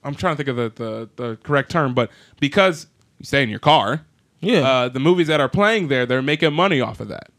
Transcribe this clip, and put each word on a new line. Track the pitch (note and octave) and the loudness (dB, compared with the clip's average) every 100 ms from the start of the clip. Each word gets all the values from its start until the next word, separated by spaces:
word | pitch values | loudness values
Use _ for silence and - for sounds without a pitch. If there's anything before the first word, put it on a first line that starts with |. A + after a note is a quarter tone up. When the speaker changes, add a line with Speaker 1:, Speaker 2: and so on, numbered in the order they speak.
Speaker 1:
I'm | C#3+ C#3+ | -10 -4
trying | F3+ D3+ | -4 -2
to | |
think | C#3 | -4
of | B2 | -4
the, | A#2 A2+ | -6 -6
the, | A2+ A2 A2+ | -10 -10 -12
the | - A#2+ A2+ | -10 -10 -10
correct | - C#3+ C3 | -2 -2 0
term, | E3+ C#3+ | -2 0
but | B2 A#2 - - _ | 0 -4 -6 -20 _
because | C#3 G3 F#3+ D#3 - _ _ _ | -2 2 2 0 -10 _ _ _
you | |
stay | - C#3+ | -4 -2
in | B2+ | -2
your | A2 | 0
car, | D3 D#3 G2+ D3+ - _ _ _ | 4 4 2 -4 -8 _ _ _
Speaker 2:
Yeah. | F3+ A3+ C3+ | 0 2 2
Speaker 1:
uh, | B2+ B2 | 2 0
the | B2+ | 0
movies | D3 F3+ D#3 | 2 2 2
that | D#3 | 2
are | C3 | 2
playing | F#3 G3+ A3+ E3 | 2 2 2 0
there, | C3+ B2 | 0 0
they're | B2+ | 0
making | C3+ D3+ D#3+ | 0 0 0
money | D3+ F#3+ D#3 | 2 2 2
off | A2+ A2+ | -2 -6
of | A2 | -12
that. | - - | -12 -16